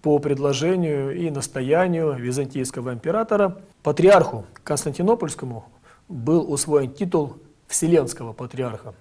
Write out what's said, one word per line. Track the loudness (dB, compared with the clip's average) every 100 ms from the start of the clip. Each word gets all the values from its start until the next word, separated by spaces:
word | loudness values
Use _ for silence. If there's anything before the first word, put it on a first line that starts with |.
по | 2 2
предложению | 2 0 0 0 0 0 0 -2 -4 -4
и | -4
настоянию | -4 -8 -6 0 2 2 0 -2
византийского | -2 -4 -4 -4 -6 -6 -6 -8
императора, | -6 -2 -2 0 2 0 -2 -18 _
патриарху | -2 4 8 8 6 -2 -12 -18
Константинопольскому | -6 -2 -2 -2 0 0 -2 -8 -10 -12 -16 _ _ _ _
был | -6 2 2 2
усвоен | -4 2 0 0
титул | -6 -2 0 -2 -10 -20 _ _
Вселенского | -2 4 4 2 -6 -12
патриарха. | -12 -12 -8 -8 -8 -16 -20